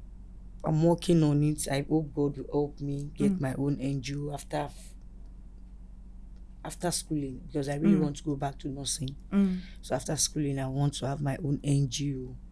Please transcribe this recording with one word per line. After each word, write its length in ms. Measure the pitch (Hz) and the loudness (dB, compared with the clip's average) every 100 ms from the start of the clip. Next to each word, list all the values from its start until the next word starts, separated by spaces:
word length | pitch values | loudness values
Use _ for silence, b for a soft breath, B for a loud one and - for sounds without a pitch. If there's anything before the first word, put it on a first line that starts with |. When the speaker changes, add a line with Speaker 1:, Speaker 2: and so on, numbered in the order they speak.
| - - - - - - | -14 -14 -14 -14 -14 -6
Speaker 1:
I'm 200 | 151 156 | 2 6
working 400 | 165 170 - 170 | 6 6 6 6
on 180 | 151 147 | 8 6
it. 240 | 147 151 - | 4 2 0
I 140 | 139 147 | 0 2
hope 260 | 156 147 | 2 2
God 240 | 151 143 139 | 0 0 0
will 120 | 120 | -2
help 300 | 143 147 - | 0 0 -2
me 280 | 143 143 143 - | -4 -4 -4 2
get 160 | 202 | 2
Speaker 2:
Mm. 60 | 185 | 4
Speaker 1:
my 120 | 135 | 0
own 240 | 127 139 143 | 2 0 2
N 220 | 135 139 | 0 -2
G 120 | 123 143 | -2 -4
O 160 | 143 | -4
after 240 | 143 - 151 | -6 -4 -2
f-, 360 | 143 - - - - - - - - - - - - - - - - - - - | -2 -6 -14 -14 -16 -14 -14 -14 -14 -16 -16 -16 -14 -14 -14 -14 -14 -14 -14 -12
after 280 | 151 - 175 | -10 -2 0
schooling, 500 | - - 151 139 127 - | 0 0 -2 -2 -6 -6
because 220 | 151 139 | -2 -2
I 60 | 143 | 2
really 200 | 165 196 | 6 6
Speaker 2:
Mm. 60 | |
Speaker 1:
want 160 | 147 143 | 4 -2
to 60 | |
go 120 | 156 139 | -4 -2
back 220 | 143 - | -2 -4
to 80 | 151 | -6
nursing. 480 | 139 131 - 135 143 - | -6 -4 -4 -4 -6 -2
Speaker 2:
Mm. 280 | 196 196 185 180 B | 4 4 2 -6 B
Speaker 1:
So 140 | - 131 | -2 -2
after 200 | - 147 | 0 0
schooling, 420 | - - 143 139 | 0 2 0 0
I 80 | 131 | 0
want 260 | 135 143 - | 2 2 2
to 120 | 131 | -2
have 140 | 143 | 0
my 160 | 143 135 | 0 0
own 160 | 143 143 | 0 0
N 240 | 143 139 139 | 2 4 4
G 240 | - 143 | 0 -2
O 220 | 131 127 127 - | -2 -6 -10 -14